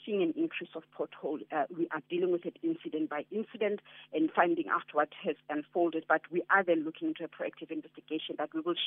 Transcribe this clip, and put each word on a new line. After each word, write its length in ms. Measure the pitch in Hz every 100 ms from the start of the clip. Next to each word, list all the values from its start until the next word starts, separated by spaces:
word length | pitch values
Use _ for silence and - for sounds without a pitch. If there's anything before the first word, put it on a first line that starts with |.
| -
seeing 160 | 202
an 120 | 170 151
increase 360 | 165 - 180 160
of 80 | -
pothole. 480 | - 151 - 139 160 151
Uh, 100 | 156 - 175
we 100 | -
are 100 | 156 -
dealing 240 | 170 185
with 120 | 175 175
it 120 | -
incident 480 | 165 160 - 156 156
by 160 | 147 -
incident 480 | 202 220 214 208 202 - - -
and 180 | - 320 -
finding 320 | 175 170 -
out 160 | 175 -
what 160 | 147 151 -
has 140 | 190 147 -
unfolded, 540 | 147 - 185 170 160 -
but 120 | 156 -
we 140 | 170 -
are 140 | 196 185
then 180 | 160
looking 240 | 156 - 160
into 160 | 160
a 60 | 165
proactive 420 | - 175 - 156
investigation 640 | 156 156 - - 156 - 165
that 120 | 151
we 60 | 320
will 160 | 156 -